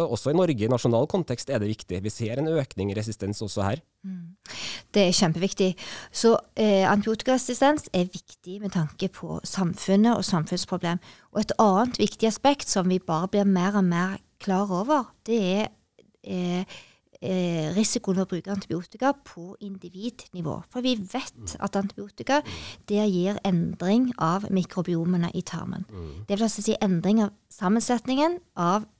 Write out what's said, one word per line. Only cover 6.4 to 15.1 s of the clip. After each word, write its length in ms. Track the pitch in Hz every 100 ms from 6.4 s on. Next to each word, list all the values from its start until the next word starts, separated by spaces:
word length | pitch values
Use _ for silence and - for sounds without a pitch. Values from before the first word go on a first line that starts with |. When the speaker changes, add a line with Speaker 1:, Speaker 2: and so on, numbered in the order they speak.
| - -
Speaker 2:
eh, 300 | 214 196 185
antibiotikaresistens 1000 | 208 220 220 - 254 254 247 269 302 -
er 140 | 185 180
viktig 560 | - - - 180 202
med 100 | 202
tanke 380 | 175 151 - 190
på 300 | - 165 160
samfunnet 720 | - - 180 - - 196 226 226
og 80 |
samfunnsproblem. 760 | 185 170 156 180 - 175 170 175 - - _
Og 60 | 208
et 100 | 214 -
annet 400 | 214 190 247 -
viktig 300 | 208 - 220
aspekt 400 | 214 277 285 -
som 180 | 202 180
vi 120 | 185
bare 280 | - 160 185
blir 160 | 208 202
mer 260 | 185 202 208
og 80 |
mer 360 | 185 170 185 196 _ -
klar 300 | 202 185 202
over, 400 | 180 240 294 226